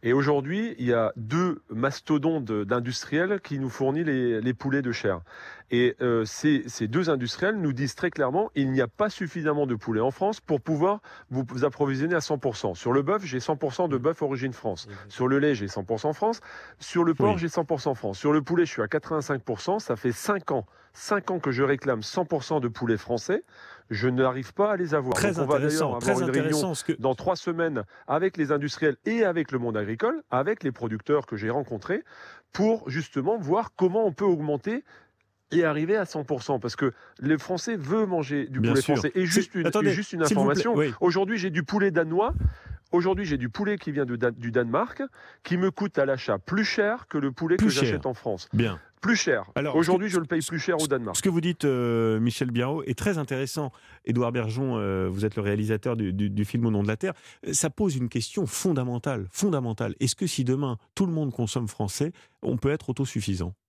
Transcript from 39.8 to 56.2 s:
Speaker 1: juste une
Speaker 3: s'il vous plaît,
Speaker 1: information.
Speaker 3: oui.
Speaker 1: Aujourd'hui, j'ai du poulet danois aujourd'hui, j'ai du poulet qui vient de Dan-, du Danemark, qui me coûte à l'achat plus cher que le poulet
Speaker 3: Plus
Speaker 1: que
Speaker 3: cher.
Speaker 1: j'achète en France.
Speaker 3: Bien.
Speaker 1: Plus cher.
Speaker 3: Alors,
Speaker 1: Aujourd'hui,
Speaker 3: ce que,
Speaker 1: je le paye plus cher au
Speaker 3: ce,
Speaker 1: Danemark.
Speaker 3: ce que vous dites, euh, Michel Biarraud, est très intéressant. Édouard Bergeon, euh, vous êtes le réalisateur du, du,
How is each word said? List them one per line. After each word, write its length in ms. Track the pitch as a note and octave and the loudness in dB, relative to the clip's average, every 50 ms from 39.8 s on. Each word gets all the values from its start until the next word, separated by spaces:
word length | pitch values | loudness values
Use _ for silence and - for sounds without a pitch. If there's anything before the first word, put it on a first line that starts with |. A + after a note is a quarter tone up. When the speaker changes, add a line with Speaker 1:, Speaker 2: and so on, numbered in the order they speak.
| G#3 G3+ | 4 4
Speaker 1:
juste 220 | F#3 E3 G#3 - - | 2 2 -2 -4 -2
une 120 | E3+ D#3+ | 0 2
Speaker 3:
s'il 120 | D3 - | 2 4
vous 80 | G3 - | 4 4
plaît, 80 | - C#3+ G3 | 4 2 2
Speaker 1:
information. 140 | - A#3 A#3 | 2 2 2
Speaker 3:
oui. 160 | D#3 D3+ C#3+ A2+ - | 2 2 0 0 2
Speaker 1:
Aujourd'hui, 360 | - F3+ E3+ F#3+ G3 F#3+ A3+ G#3+ | 2 2 4 2 0 0 0 -2
j'ai 120 | F3 F#3+ | -2 -2
du 140 | D#3 E3 D#3+ | -2 -2 -2
poulet 260 | - G3 G#3 G3 G3 | 0 0 2 2 4
danois 420 | E3 E3+ E3 D#3+ E3 F3+ G#3 B3 - - - - - - - - - - _ _ - | 4 2 2 2 2 2 2 2 0 2 0 0 0 0 -14 -16 -16 -16 _ _ 2
aujourd'hui, 320 | F3 E3+ F#3+ F#3+ F3+ G3+ | 2 4 4 2 2 0
j'ai 120 | E3 D3 C3 | -2 -2 -2
du 100 | B2 A#2+ | -2 -4
poulet 300 | - - G3+ G3+ G#3 G3 | -4 -2 -2 -2 -2 -2
qui 140 | - E3 D3 | -4 -4 -2
vient 120 | C#3+ C#3 | -2 0
de 100 | A#2+ A#2+ | 0 0
Dan-, 180 | A#2 A#2+ B2 A#2 | 0 0 0 0
du 140 | A#2+ A#2 A#2 | -2 -6 0
Danemark, 520 | A2+ B2+ A#2+ A#2 A#2 D#3 A3 B3+ - - C#4 C4+ _ - - - - _ _ | 2 2 2 2 2 0 0 -2 -4 -8 -8 -8 _ -18 -20 -20 -20 _ _
qui 120 | - F3 | -2 0
me 140 | F3+ F#3 G3 | 2 2 0
coûte 280 | - - G3+ G3+ _ - | 0 0 -4 -2 _ 0
à 60 | C#3 | 2
l'achat 320 | C3+ C3+ B2+ - - G#2+ F#2+ | 2 0 -2 0 -2 -2 -2
plus 260 | - - E3+ G3 A3 | -2 -2 0 0 0
cher 420 | - - - G#3 G#3 A3+ B3 - _ | 0 2 0 0 0 0 -4 -8 _
que 100 | - D3+ | -4 -2
le 120 | C#3 C#3 B2+ | -2 -2 -2
poulet 240 | - D#3 D#3+ F3 | -2 0 2 2
Speaker 3:
Plus 100 | G3 G#3+ A3 | 4 4 4
Speaker 1:
que 40 | C3 | 4
Speaker 3:
cher. 120 | C#3 D#3+ | 4 2
Speaker 1:
j'achète 220 | A#2+ G#2+ - - | 2 2 0 -2
en 80 | C3 B2 | -4 -6
France. 340 | - - A#2+ G#2 F2 - - - | -4 -4 -6 -6 -6 -6 -4 0
Speaker 3:
Bien. 280 | G#2 A#2 A2 F#2 D#2 - - _ _ | 2 2 2 0 -6 -12 -20 _ _
Speaker 1:
Plus 160 | - F#3+ A#3 | 0 0 2
cher. 280 | G3+ - F3 C#3 G#2+ F#2+ - - | 2 2 2 0 0 -2 -4 -4
Speaker 3:
Alors, 220 | - C#3 D3+ C3+ | -4 -2 2 2
Speaker 1:
Aujourd'hui, 320 | D3+ E3+ E3 F#3 F3+ G3 G#3+ | 2 4 4 4 2 2 2
Speaker 3:
ce 40 | F3+ | 0
que, 40 | |
Speaker 1:
je 40 | F3+ | 0
le 60 | E3 | 0
paye 140 | C#3 F3 E3 | 0 -2 -2
plus 180 | D#3 - E3+ D#3+ | -2 -2 -6 -4
cher 180 | - - F3 | 0 0 0
au 40 | D#3 | 0
Speaker 3:
ce, 60 | D#3 D3 | 2 0
Speaker 1:
Danemark. 280 | C#3+ B2+ A#2 G#2 F2 | 0 0 -2 -2 -4
Speaker 3:
ce 60 | - - | 0 0
que 60 | G3 | 2
vous 100 | E3+ E3+ | 2 4
dites, 240 | D#3+ F3 F3 - - | 2 2 0 2 2
euh, 560 | C#3+ C3 B2 B2 A#2+ A#2 A#2 A2+ A2+ A2 A2 | 2 2 4 2 2 4 4 4 4 4 4
Michel 300 | A2+ A#2+ A2+ - C#3 B2 | 2 2 2 0 -2 0
Biarraud, 320 | A#2 A#2+ A#2+ C3 D3 D#3+ C3+ | 2 0 0 0 -2 -4 -2
est 160 | - B2+ - | -4 -4 -2
très 180 | - G#3 G3 | 0 0 0
intéressant. 560 | D#3+ C#3+ - C#3 C3 C#3 C3 - D#3+ D3 C3+ - - - - - - _ | 0 -2 -4 -2 -4 -4 -4 -4 -4 -6 -6 -6 -12 -20 -20 -20 -10 _
Édouard 260 | - A#2 A#2+ B2 A#2 A#2+ | -2 0 2 2 0 0
Bergeon, 440 | B2 A2+ A2 A2 B2 C3+ C3 B2 | -2 -2 -2 -2 -2 -2 -2 -2
euh, 320 | A2 G#2 G2 G2 F#2 F#2 F#2 | -2 0 0 0 0 0 0
vous 140 | F#2 G2 G#2 | -2 0 -2
êtes 120 | G#2+ G#2 | -2 -2
le 60 | A2+ G2+ | 0 0
réalisateur 540 | G2+ G#2 G#2 G#2+ G#2+ A2+ G#2 - B2+ A#2+ | 0 2 2 2 0 0 0 0 -2 -2
du, 160 | A2+ G#2+ F#2+ F#2 | 0 0 -2 0
du, 160 | G2 | 0